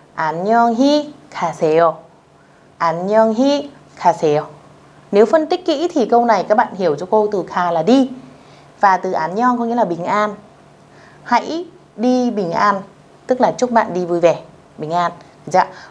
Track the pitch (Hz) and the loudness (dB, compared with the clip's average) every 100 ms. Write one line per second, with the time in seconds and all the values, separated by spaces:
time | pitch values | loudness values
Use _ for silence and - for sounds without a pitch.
0 | _ - 156 160 196 233 233 226 277 294 | _ -6 -6 -4 0 2 2 2 2 2
1 | 294 - - - 170 160 165 160 170 160 | -2 -12 -18 -8 -6 -2 0 2 2 0
2 | - _ _ _ _ _ _ - 170 165 | -10 _ _ _ _ _ _ -6 -4 -4
3 | 190 214 226 220 269 285 285 - - - | 0 2 2 2 0 0 -4 -16 -20 -2
4 | 175 160 156 147 151 - - - - - | 0 2 0 0 -4 -12 -20 -20 -20 -20
5 | - 202 226 320 311 359 349 285 339 302 | -2 2 4 2 0 -2 -2 -2 -2 -2
6 | 208 240 240 202 - 214 226 190 175 143 | 0 2 2 0 0 0 0 -2 -2 -2
7 | 180 214 208 202 165 190 175 170 165 269 | -2 0 0 -2 -4 -4 -2 0 2 4
8 | 262 - - - - - - - 202 185 | 2 -4 -20 -20 -20 -20 -20 0 2 2
9 | 190 - 160 196 247 240 233 240 196 170 | 0 -4 -4 -2 0 0 -2 -2 -2 -2
10 | 170 208 214 202 - - - _ _ - | -4 -2 -2 -6 -18 -20 -20 _ _ -20
11 | - - - 240 - 320 359 - - - | -20 -20 -2 -2 0 -6 -10 -16 -18 -4
12 | 240 254 247 208 175 - 208 196 190 - | 0 2 0 -2 -4 0 0 0 -6 -20
13 | - - - 247 208 - 247 233 - 175 | -20 -10 -4 0 0 0 0 0 0 -2
14 | 175 175 170 147 - - - - 151 170 | -2 2 2 2 -6 -20 -20 -14 -6 -2
15 | 175 - - - - 180 - - - | -4 -6 -20 -20 -2 0 0 -4 -12